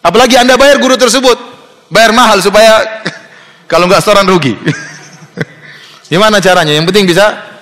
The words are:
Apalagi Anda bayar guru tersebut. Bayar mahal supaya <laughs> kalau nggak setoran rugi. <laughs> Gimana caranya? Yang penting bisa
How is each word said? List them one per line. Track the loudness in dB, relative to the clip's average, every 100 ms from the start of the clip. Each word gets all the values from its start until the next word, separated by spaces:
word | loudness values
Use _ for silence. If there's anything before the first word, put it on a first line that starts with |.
Apalagi | -2 0 2 2
Anda | 2 2
bayar | 2 2
guru | 0 0
tersebut. | 0 0 0 -2 -6 -20 -20 _ _
Bayar | 0 2 2
mahal | 2 0
supaya | 0 2 4 2 -2 -8 -14 -14
<laughs> | -20 -20 -20 _ _
kalau | -4 0
nggak | 0
setoran | 2 0
rugi. | 2 0 -2 -6 -8 -8 -12 -20 -20 -20 -20
<laughs> | -14 -14 -16 -20 -20 -20 -20 -6
Gimana | 0 0 2
caranya? | 2 0 0
Yang | -2 -2
penting | -2 0
bisa | 2 0 -2 -16 -20